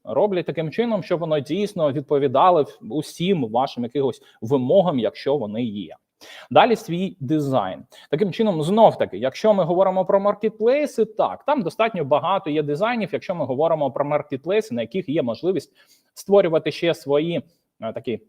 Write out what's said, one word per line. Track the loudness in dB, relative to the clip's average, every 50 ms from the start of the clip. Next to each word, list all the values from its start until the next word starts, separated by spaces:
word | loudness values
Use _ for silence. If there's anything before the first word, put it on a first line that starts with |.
| -12
роблять | -4 -2 0 0 0 0 -2 -4
таким | -4 -4 -6 -6 -4
чином, | -2 -2 -2 -2 -2 -4 -2
щоб | -2 -4 -2
воно | -2 0 -2 -2
дійсно | -2 -2 -4 -4 -4 -4 -2 0 0 0
відповідало | 0 -2 -2 0 0 2 2 2 4 4 6 6 6 4 2
в-, | 0 -4 -16 -12 -8 -6
усім | -6 -6 -8 -8 -4 -2 0 0 0 -2 -2
вашим | 0 -2 -2 -2 -4 -6 -8
якихось | -6 -2 -2 -2 -2 -4 -6 _ _ _ -10
вимогам, | -4 -2 0 0 2 4 4 4 4 4 2 0
якщо | 0 -2 -4 -4 -2 -2 -2
вони | -2 -2 -4 -6 -6 -6
є. | -6 -6 -8 -10 -12 -14 -20 _ _ _ _ -20 -20 -20 -18 -4 4
Далі | 6 6 6 6 4
свій | 0 -2 -4 -6 -4 -4 -6 -6 -8
дизайн. | -4 -2 0 0 0 0 0 0 0 -2 -6 -10 -16 _ -20 -20 -8 -4
Таким | -2 0 0 0
чином, | 0 0 0 0 0 0 0
знов | 2 4 6 6 6 6
таки, | 4 -2 -4 -4
якщо | -2 -2 -4 -2 0 2 2 4
ми | 4 2
говоримо | 2 2 2 2 2 2 0 0
про | 2 2 2
маркетплейси, | 2 0 0 0 -2 -4 -2 0 2 2 2 2 0 -2 -2 -2 -2
так, | -2 0 -2 -2 -2 -2 -4 -2
там | -2 -2 0
достатньо | -2 -2 -2 0 0 0 -2 -4 -2
багато | 0 0 2 2 0 -2 -2 -2 -2
є | -2 -2 -2
дизайнів, | -2 -2 -2 -2 -2 -2 -4 -4 -4
якщо | -6 -6 -6 -6 -6
ми | -4 -4
говоримо | -4 -2 0 0 0 0 0 -2 -2
про | -2 -4 -2
маркетплейси, | -2 -2 -4 -4 -4 -10 -8 -4 -2 -2 -2 -2 -2 -4
на | -6
яких | -6 -4 -6 -6 -4 -2
є | -2 -2
можливість | -2 -2 -4 -4 -2 -2 -2 -2 -4 -10 _ _ _ _ _ _ _ _ _
створювати | -12 -2 2 4 4 4 4 2 0 0 -2
ще | -4 -2 -2 -2 -2
свої, | -2 -2 0 0 0 0 0 -4 -6 -8 _ _ _ _ _ _ -10
е, | -10 -8 -8
такі | -8 -6 -6 -6 -6 _